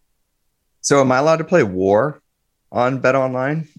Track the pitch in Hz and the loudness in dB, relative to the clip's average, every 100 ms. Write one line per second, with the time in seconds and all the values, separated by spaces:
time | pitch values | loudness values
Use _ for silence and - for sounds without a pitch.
0 | _ _ _ _ _ _ _ _ - 143 | _ _ _ _ _ _ _ _ 0 2
1 | 127 127 151 160 160 175 110 92 95 104 | 2 2 2 0 0 0 0 0 2 2
2 | 143 147 _ _ _ _ _ - 127 135 | 0 -6 _ _ _ _ _ -2 -2 0
3 | 127 135 131 127 131 160 160 | 0 0 -2 -4 -6 -6 -8